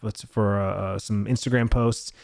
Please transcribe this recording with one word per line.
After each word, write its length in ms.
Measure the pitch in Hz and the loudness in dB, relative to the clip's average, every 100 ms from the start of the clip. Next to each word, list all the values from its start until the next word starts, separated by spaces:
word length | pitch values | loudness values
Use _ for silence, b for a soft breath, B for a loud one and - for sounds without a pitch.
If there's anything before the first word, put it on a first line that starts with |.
what's, 240 | 110 - - | -10 -8 -6
for, 340 | 110 101 101 | 0 2 2
uh, 60 | 95 | 0
uh, 340 | 98 95 98 | -2 -4 -6
some 260 | - 104 101 | -2 -2 0
Instagram 440 | 123 123 123 117 | 0 2 2 2
posts 400 | 123 117 - - - | 2 2 0 -6 -18